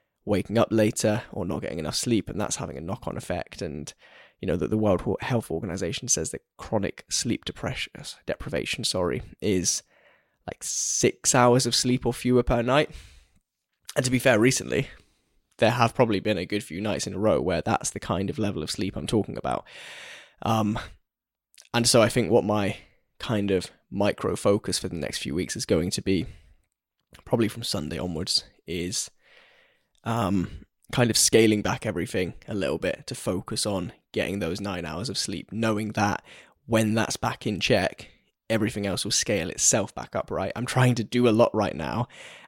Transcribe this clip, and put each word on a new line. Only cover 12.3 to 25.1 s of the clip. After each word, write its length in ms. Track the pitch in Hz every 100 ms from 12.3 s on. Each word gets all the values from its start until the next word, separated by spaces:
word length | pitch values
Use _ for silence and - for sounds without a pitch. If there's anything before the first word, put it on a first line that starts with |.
| 123
per 180 | 120 120
night. 300 | 120 139 151 - - - _ _ _ _ _ _ - -
And 80 |
to 80 | 127
be 80 | 123
fair, 180 | 131 113
recently, 520 | 123 127 62 62 - - _ _ _ _ _ -
there 120 | 110
have 240 | 120 113 -
probably 240 | 117 98
been 180 | 107 98
a 80 | 92
good 180 | 104
few 180 | - 80
nights 260 | 107 80 -
in 60 |
a 60 | 85
row 200 | 107 76
where 220 | 76 85
that's 300 | - 110 -
the 80 | -
kind 300 | - 92 98
of 80 | 80
level 240 | 104 92
of 80 | 78
sleep 280 | - 98 -
I'm 100 | 76
talking 300 | 113 - -
about. 280 | 67 55 - - - - - - - _
Um, 360 | - 113 104 104 - - _ _ _ _ _ - -
and 140 | 120 117
so 140 | 123
I 80 | 110
think 220 | 127 92
what 120 | 110
my 340 | 98 104 101 - - _ _ -
kind 320 | - 110 101
of 220 | 92 - - _
micro 460 | - 101 - - -
focus 420 | 107 101 - 90
for 120 | 95
the 60 | 85
next 240 | -